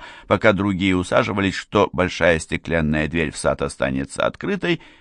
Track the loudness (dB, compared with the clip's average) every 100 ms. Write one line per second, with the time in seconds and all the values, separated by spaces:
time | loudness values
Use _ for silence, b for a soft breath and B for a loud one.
0 | B B B 2 4 4 2 0 2 2
1 | 2 0 0 0 -2 -2 -2 2 2 2
2 | -2 2 2 2 0 -6 -2 0 0 0
3 | -2 -2 -2 -2 -2 -2 -4 -4 -4 -4
4 | -6 -4 -4 -2 -6 -4 -2 -4 b b